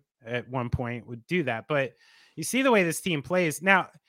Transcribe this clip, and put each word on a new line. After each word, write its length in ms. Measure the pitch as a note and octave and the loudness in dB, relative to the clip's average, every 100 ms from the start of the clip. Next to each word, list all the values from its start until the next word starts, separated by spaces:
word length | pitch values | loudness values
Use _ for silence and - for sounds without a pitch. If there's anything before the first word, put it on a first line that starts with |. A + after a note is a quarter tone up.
| _ _ A2+ | _ _ -6
at 220 | A#2+ A2+ | -6 -4
one 200 | B2+ A#2+ | -4 -4
point 360 | - A#2+ A#2+ A2 | -4 -4 -8 -10
would 220 | A#2+ - | -16 -4
do 160 | F3+ | -2
that. 240 | C3 A2+ - | -2 -4 -2
But 260 | D3 C3 - _ _ _ - | -2 -2 -6 _ _ _ -10
you 80 | |
see 180 | D#3+ A#3+ | -4 0
the 100 | C4+ | 4
way 120 | A3 | 4
this 180 | F3 D#3 | 4 0
team 200 | F#3+ D#3 | -2 -2
plays. 400 | - F3+ E3+ C#3 | 0 0 0 0
Now, 280 | F#3 F#3+ - - | 4 4 4 -10